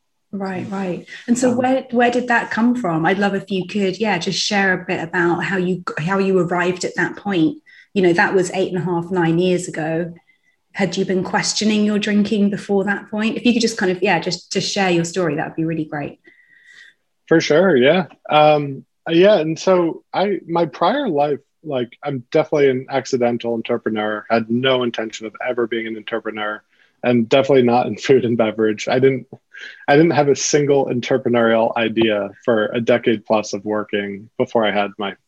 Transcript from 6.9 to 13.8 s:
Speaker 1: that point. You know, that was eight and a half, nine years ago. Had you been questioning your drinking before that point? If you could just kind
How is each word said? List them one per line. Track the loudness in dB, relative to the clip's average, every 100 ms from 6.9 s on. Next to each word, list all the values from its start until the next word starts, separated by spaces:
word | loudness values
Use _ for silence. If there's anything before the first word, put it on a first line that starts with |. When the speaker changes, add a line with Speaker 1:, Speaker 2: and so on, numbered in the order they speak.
| -4
Speaker 1:
that | -4 -4
point. | -4 0 0 -2 _ -20 _
You | 0
know, | 2
that | 4 4
was | 2 0
eight | -2 -2
and | -2
a | -2
half, | -4 -2
nine | 0 0 2
years | 2 0 -4
ago. | -6 -4 -4 -6 -10 _ _ _ _ _
Had | -4 -2 -2
you | -2
been | -2
questioning | -2 -2 -2 -2 0 2 2
your | 0
drinking | 0 0 2 0 0
before | -2 -2 0
that | 0 -4 -6
point? | -4 -4 0
If | 0
you |
could | 2
just | 0
kind | -2